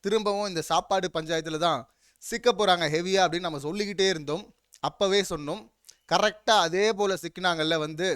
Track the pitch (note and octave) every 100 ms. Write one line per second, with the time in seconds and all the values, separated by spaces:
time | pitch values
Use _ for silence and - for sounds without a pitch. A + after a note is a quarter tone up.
0 | G3+ A3 G#3 G3+ G#3 E3+ D3 E3 - F#3+
1 | F#3 E3 D#3 E3 D#3 D#3 E3+ C#3+ A#2 _
2 | _ _ - A3+ A#3+ A#3 G3+ F3 D#3 D#3
3 | F3 F#3+ F3+ E3+ F3+ D3 D3 G3 G#3 G3
4 | F#3+ E3 D3 D#3+ G#3 _ _ - - -
5 | G3 G3+ F#3 E3 D3 G3+ G#3+ _ _ _
6 | - F3 G#3+ - - G#3+ E3 F3+ G#3 G3+
7 | G3+ F#3 E3+ - F3+ E3 D#3 E3 D3+ D#3
8 | F#3